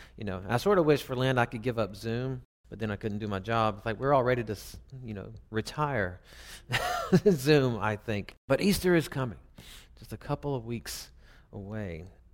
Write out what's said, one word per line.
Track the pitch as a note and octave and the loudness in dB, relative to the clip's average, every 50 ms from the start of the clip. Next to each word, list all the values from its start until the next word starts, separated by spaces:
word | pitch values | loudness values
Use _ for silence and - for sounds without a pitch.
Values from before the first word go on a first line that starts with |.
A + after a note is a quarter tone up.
| - - - - | -20 -20 -14 -10
You | A2 | -8
know, | G2+ F#2 F#2 F#2+ G2 | -6 -6 -6 -4 0
I | A#2+ B2+ | 0 2
sort | - G3+ G#3 F#3 | 4 4 4 6
of | D#3+ | 6
wish | D3+ D3 C3 | 6 4 4
for | - - C3 | 2 -4 -2
Lent | B2 B2+ C3 C3 B2 | 0 2 2 4 4
I | A#2+ | 2
could | - - A#2 | 2 0 -4
give | A2 B2+ A#2 A2+ | -4 -2 0 0
up | G#2+ F#2 G#2 | -2 -2 -2
Zoom, | F#2+ - A2+ A2+ A#2+ B2+ C3 C3 B2 - _ _ _ _ _ | -8 -6 -4 -2 -2 -2 -4 -4 -6 -10 _ _ _ _ _
but | - G#2 | -8 -6
then | A2+ G#2+ | -4 -4
I | G2+ | -4
couldn't | G2 - A2 G2+ G#2 | -2 -4 -4 -4 -4
do | A2 G#2 | -4 -4
my | G2+ F#2+ | -4 -4
job. | F#2+ G#2+ A2+ A2+ A2 A2 G2+ G#2 | -2 0 2 2 2 2 0 -2
It's | - | -4
like, | A#2 A2 G2+ | -6 -4 -2
we're | B2+ C#3 C#3+ | 0 2 4
all | C3+ A#2+ | 4 4
ready | B2 B2+ B2 A#2 | 4 2 0 0
to, | G#2+ G#2+ | -4 -6
s-, | - - - - - - - - C3 B2+ | -8 -8 -14 -16 -16 -18 -16 -16 -14 -12
you | A2+ G#2+ | -10 -10
know, | G2 G2+ G#2+ A2+ - - - | -10 -10 -12 -14 -16 -16 -4
retire | G#2+ A2 G#2 - - - D3+ C#3+ C#3 A2+ G2 F2+ F2+ - - - - - - - - - - - | -4 -4 -4 -4 -2 -2 -2 0 2 0 0 0 -4 -10 -16 -20 -20 -20 -20 -18 -18 -20 -10 -4
<laughs> | - - - F5+ F5+ F5 D5 - - F3 - G#3 | -2 -2 0 0 -2 -2 0 4 4 6 6 6
Zoom, | F#3 C#3 B2+ D3 D#3 D3 C3 B2+ A#2 G#2 | 4 4 4 6 6 6 6 4 2 0
I | F#2+ G#2+ G#2 | 0 -2 -2
think. | G2+ - - G#2+ G2+ F2+ - - _ _ - | -2 -4 -4 -4 -4 -4 -6 -14 _ _ 0
But | C3+ - | 0 4
Easter | F3+ G3 F#3+ - - F#3 F3+ | 4 2 2 4 4 4 4
is | E3 C#3+ - | 4 4 2
coming, | - C#3+ C3 B2 G2+ - - - - - - - - - - - - - | -2 -4 -4 -4 -6 -10 -16 -20 -20 -20 -20 -20 -20 -20 -20 -20 -20 -20
just | - - A2+ | -14 -12 -12
a | A2 | -12
couple | - - D3 D3 - C#3+ C#3 | -6 -6 -6 -4 -2 -4 -4
of | B2+ A2+ | -4 -4
weeks | A#2 A#2+ A2+ - - - - - - - - - - - - - _ | -6 -8 -8 -6 -8 -10 -12 -12 -14 -20 -20 -20 -20 -20 -20 -20 _
away. | - G#2 G2 G2 G#2+ A2 G#2 F#2+ E2 D#2 F2 F#2+ - - _ - | -14 -12 -10 -8 -6 -6 -6 -6 -6 -8 -10 -14 -18 -20 _ -20